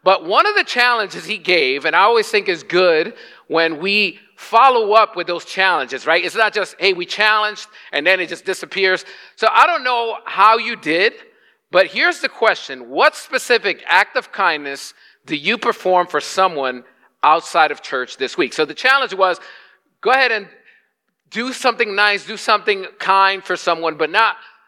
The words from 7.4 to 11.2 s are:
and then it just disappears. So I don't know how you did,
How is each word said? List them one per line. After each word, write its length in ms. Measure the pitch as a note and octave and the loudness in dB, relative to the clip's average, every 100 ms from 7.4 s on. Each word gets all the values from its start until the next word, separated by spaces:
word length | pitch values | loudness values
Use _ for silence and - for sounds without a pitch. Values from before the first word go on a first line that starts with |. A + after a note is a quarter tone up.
| G#3+ G3+ - - - | -2 -6 -18 -20 -8
and 140 | - D#3+ | -2 0
then 140 | F#3 | 0
it 100 | F3 | -2
just 160 | E3 F#3 | -6 -6
disappears. 580 | F#3 D3+ F#3+ F#3 F#3 - - - _ | -8 -8 -2 0 0 -6 -20 -20 _
So 120 | E4 | 2
I 160 | G#3+ D4+ | 4 4
don't 180 | E4 | 2
know 360 | B3+ B3 A#3 G#3+ - | -2 -2 -4 -8 -8
how 340 | F#3 G#3 A3+ | 4 4 4
you 160 | A3+ A3 | 0 -6
did, 380 | D3 E3 G3+ - | -2 0 0 -2